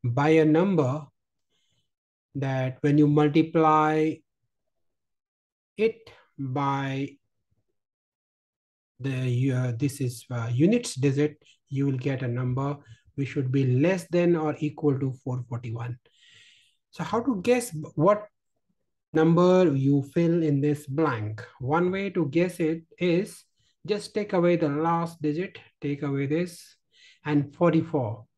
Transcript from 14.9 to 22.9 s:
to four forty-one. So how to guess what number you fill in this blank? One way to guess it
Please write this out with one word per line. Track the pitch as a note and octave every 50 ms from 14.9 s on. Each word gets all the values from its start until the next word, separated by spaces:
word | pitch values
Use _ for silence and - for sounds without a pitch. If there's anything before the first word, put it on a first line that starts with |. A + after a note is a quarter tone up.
| C#3 C3
to | C#3 C3 B2+ - _
four | C3 B2+ B2+ - -
forty-one. | B2 A#2+ - A#2+ A2+ A#2 A#2 A#2+ B2 - _ _ _ _ _ _ - - - - _ _ _ _ _ _ _ _
So | _ - E3+
how | E3+ - A3+
to | A#3 C#4 B3 F#3+
guess | F3 A#3 B3 B3 A#3+ - E3 D3+ D#3 - -
what | - D3 F#3+ G#3 G#3 - - _ _ _ _ _ _ _ _ _ _ _ _ _ _ _ _ -
number | D#3+ D#3+ E3 E3 E3+ F3+ F3+ F#3 F#3 F#3 E3 C#3
you | C3+ C3+ C#3 C#3+ C#3+ C3 - _
fill | F3 E3+ E3 E3 E3+ E3
in | D3+ C#3+ C#3
this | C#3 D3 D3 D3 -
blank? | - C3 D3 D#3+ D3 B2 A2 G#2+ G#2+ A2 G#2+ - - _ _
One | B2+ B2 D3+ E3+ F3 F3+
way | F#3 F#3+ G3 G3+
to | F#3 F#3 D#3+
guess | C#3 C3 E3 F3 F#3 F3 -
it | F3 D#3 E3 E3 - _